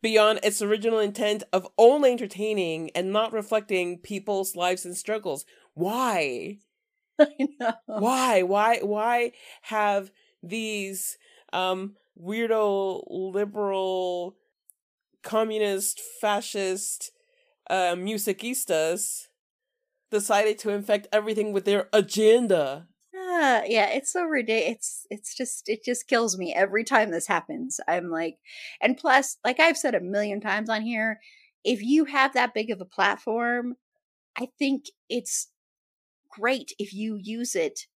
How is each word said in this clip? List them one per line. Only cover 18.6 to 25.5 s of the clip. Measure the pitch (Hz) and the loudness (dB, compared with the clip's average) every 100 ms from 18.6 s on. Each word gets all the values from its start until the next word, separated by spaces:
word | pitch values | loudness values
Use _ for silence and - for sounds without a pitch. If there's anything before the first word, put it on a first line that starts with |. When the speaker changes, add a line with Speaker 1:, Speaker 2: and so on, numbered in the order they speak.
| - 165 160 180 - - - _ _ _ _ _ _ _ _ | 0 0 2 0 -4 -8 -12 _ _ _ _ _ _ _ _
Speaker 1:
decided | 214 202 208 214 214 | -2 2 2 4 0
to | 220 | -2
infect | 208 202 208 208 | -4 0 -2 2
everything | 214 214 220 208 | 0 0 0 0
with | 196 190 | 0 2
their | 202 185 | 0 4
agenda? | 214 196 196 214 233 240 180 139 139 175 _ _ | 2 2 4 6 8 6 2 2 -4 -12 _ _
Speaker 2:
Uh, | 370 370 349 294 233 - | -12 -2 2 4 4 2
yeah, | 226 208 | 2 2
it's | - 277 | 0 -2
so | 359 | -4
ridiculous. | 339 302 226 220 165 | -2 -2 0 0 0
It's, | 220 - - - | -4 -8 -10 -14
it's | 208 - - | -14 -12 -8
just, | 254 | -8